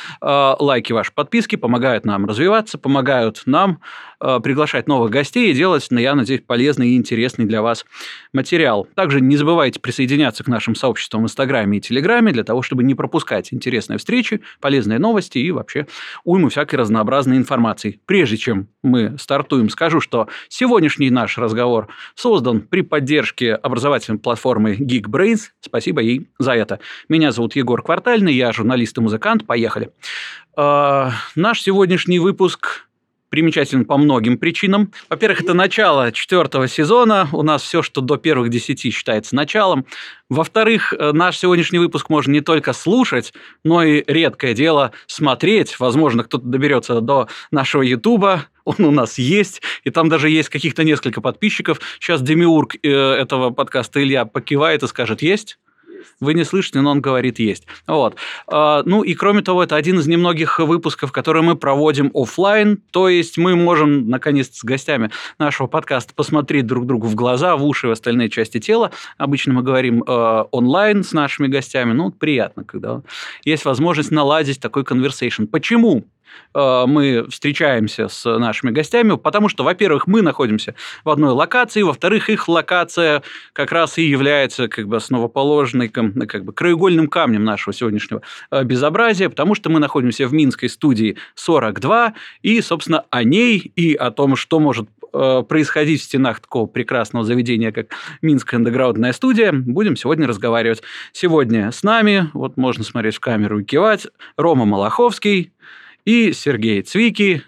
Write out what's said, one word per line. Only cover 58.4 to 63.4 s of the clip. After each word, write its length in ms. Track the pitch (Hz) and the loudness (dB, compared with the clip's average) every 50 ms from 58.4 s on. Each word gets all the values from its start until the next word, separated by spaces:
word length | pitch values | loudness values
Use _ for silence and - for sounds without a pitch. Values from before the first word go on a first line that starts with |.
| - | -10
А, 360 | - - 151 151 151 151 143 - | -4 0 2 2 2 2 2 2
ну 180 | - 190 214 - | 2 2 2 2
и 120 | - 160 | 0 -2
кроме 280 | - 180 202 202 208 - | 0 2 2 2 2 2
того, 200 | 185 180 180 175 | 2 2 2 2
это 140 | - 156 | 2 0
один 220 | 151 147 175 185 180 | 0 2 2 2 2
из 80 | 143 | 2
немногих 520 | 151 170 170 175 175 170 151 160 - - - | 2 2 2 2 2 0 0 -2 -2 0 0
выпусков, 520 | 160 151 165 170 - 156 - - 147 135 | 2 2 2 0 0 -2 -4 -4 -6 -6
которые 320 | - 135 - 160 156 160 160 | -4 -4 -2 0 2 2 4
мы 140 | 170 170 | 2 2
проводим 540 | - - 139 139 143 151 156 143 135 143 139 - | 2 0 0 2 2 2 2 2 2 0 0 0
офлайн, 680 | 147 127 110 - - 185 202 208 214 208 208 208 202 - _ | -2 -2 -2 -2 0 2 2 4 4 4 2 2 0 -2 _
то 180 | - 175 190 185 | -2 0 2 4
есть 300 | 180 175 160 - - | 4 2 0 -2 -2
мы 180 | 160 | 0